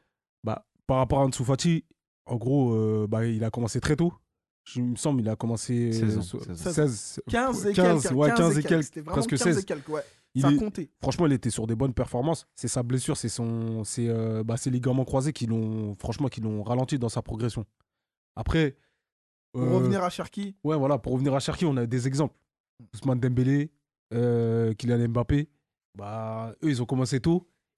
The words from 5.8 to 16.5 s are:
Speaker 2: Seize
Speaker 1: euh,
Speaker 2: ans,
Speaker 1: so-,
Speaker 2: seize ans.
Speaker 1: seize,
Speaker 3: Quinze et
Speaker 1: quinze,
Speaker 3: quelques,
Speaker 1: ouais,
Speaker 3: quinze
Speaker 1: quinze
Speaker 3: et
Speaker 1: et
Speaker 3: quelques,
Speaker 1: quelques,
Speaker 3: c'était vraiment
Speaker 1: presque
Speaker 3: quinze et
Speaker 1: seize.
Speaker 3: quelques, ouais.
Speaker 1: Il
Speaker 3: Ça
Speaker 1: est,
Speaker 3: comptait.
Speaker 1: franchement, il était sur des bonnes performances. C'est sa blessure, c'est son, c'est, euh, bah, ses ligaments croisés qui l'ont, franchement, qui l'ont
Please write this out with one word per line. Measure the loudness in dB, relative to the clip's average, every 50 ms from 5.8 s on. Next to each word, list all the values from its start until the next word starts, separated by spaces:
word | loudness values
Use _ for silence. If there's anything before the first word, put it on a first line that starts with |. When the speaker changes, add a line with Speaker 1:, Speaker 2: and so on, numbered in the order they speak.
| 0 0
Speaker 2:
Seize | 0 2 2 2 2
Speaker 1:
euh, | 0
Speaker 2:
ans, |
Speaker 1:
so-, | -2 -4 -8 -10 -10
Speaker 2:
seize | -10 -10 -6 -6 -2
ans. |
Speaker 1:
seize, | 0 2 2 2 0 -2 -8 -12 -12 -12 -8 -4
Speaker 3:
Quinze | -2 0 0 0 0 0 0
et | 0
Speaker 1:
quinze, | 4 6 6 6 6 4 2
Speaker 3:
quelques, | 2 2
Speaker 1:
ouais, | 4 4 6
Speaker 3:
quinze | 6 6
Speaker 1:
quinze | 4 4 4
Speaker 3:
et | 2
Speaker 1:
et |
Speaker 3:
quelques, | 2 2
Speaker 1:
quelques, | 2 2 2
Speaker 3:
c'était | -2 -6 -14
vraiment | -10 -4 -2
Speaker 1:
presque | -2 0 0
Speaker 3:
quinze | 0 2 2 2
et | 2
Speaker 1:
seize. | 2 0
Speaker 3:
quelques, | -4 -6 -8 -8 -8
ouais. | -8 -8 -8 -10 _ _ _ _ -2
Speaker 1:
Il | 2
Speaker 3:
Ça | 4 4
Speaker 1:
est, | 4
Speaker 3:
comptait. | 4 2 0 -4 -6 -10 -10 _ _
Speaker 1:
franchement, | -4 -2 0 2 2
il | 2
était | 2 2 0 -2
sur | -4 -2 -2
des | -2 -2
bonnes | 0 -2 -2
performances. | -2 -2 -4 -4 -4 -2 -2 -2 -2 -4 -6 _ _
C'est | -10 -6 -4
sa | -2 -2 -2
blessure, | 0 -2 -2 -2 -2 -4
c'est | -4 -4 -6
son, | -4 -4 -4 -4 -4 -4 -4 -4 -4 -4
c'est, | -6 -6 -4 -2 -2 0
euh, | 0 0 -2 -2 -2 -2 -2
bah, | -2 -4
ses | -2 -2 -2
ligaments | -2 0 0 0 0 0 0
croisés | 0 -2 -2 -2 -2
qui | -4 -4 -2
l'ont, | -2 0 0 -2 -2 -4 -4 -4 -6 -6
franchement, | -6 -6 -6 -4 -2 -4 -4
qui | -4 -4
l'ont | -4 -4